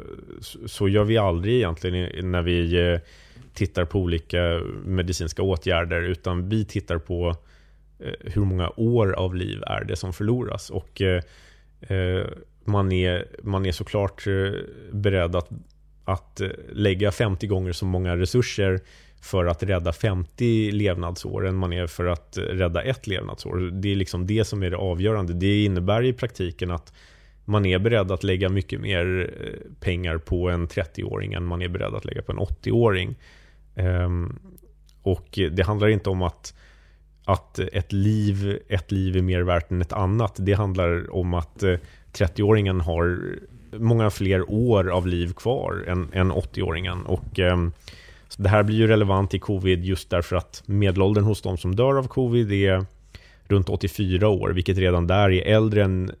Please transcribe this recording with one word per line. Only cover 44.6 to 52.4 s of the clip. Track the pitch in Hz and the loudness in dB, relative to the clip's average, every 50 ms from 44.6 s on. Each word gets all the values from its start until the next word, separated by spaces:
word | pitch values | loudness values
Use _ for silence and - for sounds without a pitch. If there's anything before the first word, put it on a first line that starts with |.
| 123 123 110 98 90 92 | 4 4 4 4 4 4
av | 87 92 87 | 2 0 0
liv | 92 87 87 85 87 | 0 0 0 -2 -4
kvar | 90 - - 110 131 139 87 85 87 92 98 87 | -6 -4 -2 -2 -2 -2 -2 -4 -4 -6 -4 -2
än, | 90 90 87 78 | -2 -2 -2 -2
än | - 92 92 95 | 0 2 2 2
åttioåringen. | 73 95 - - - 104 92 87 82 85 92 90 87 92 - | 2 0 -4 -4 -4 -4 -4 -2 -2 -4 -4 -4 -6 -6 -4
Och, | - 92 - - - - 95 | -4 -4 -4 -4 -6 -2 2
ehm, | 90 90 90 90 85 85 - - - - - - - - - - - - | 4 4 4 4 2 0 -2 -8 -16 -20 -20 -20 -20 -20 -20 -20 -20 -18
så | - - | -8 0
det | 98 95 | 2 4
här | 110 107 | 4 4
blir | 104 107 107 | 4 4 4
ju | 110 113 | 4 6
relevant | 107 113 107 104 98 98 95 98 95 - | 6 6 4 4 4 2 2 2 0 -2
i | 90 | -4
covid | - - 101 92 92 92 92 85 90 | -2 -2 -2 0 2 2 2 2 2
just | 95 92 - - - | -2 -4 -4 -4 -2
därför | 90 87 85 - 90 | -2 -2 0 0 -2
att | 87 - - - - - | -4 -4 -4 -18 -16 -6
medelåldern | - 98 101 104 95 90 95 95 101 107 104 98 | -2 0 2 2 2 4 4 4 4 4 4 4
hos | 107 101 - | 2 0 0
de | - 98 92 | -2 -6 -6
som | 87 - 90 92 | -4 -2 -2 0
dör | 110 127 135 139 135 | 2 2 4 2 2
av | 131 123 | 0 -2
covid | - 131 127 120 117 120 | -2 0 0 2 4 2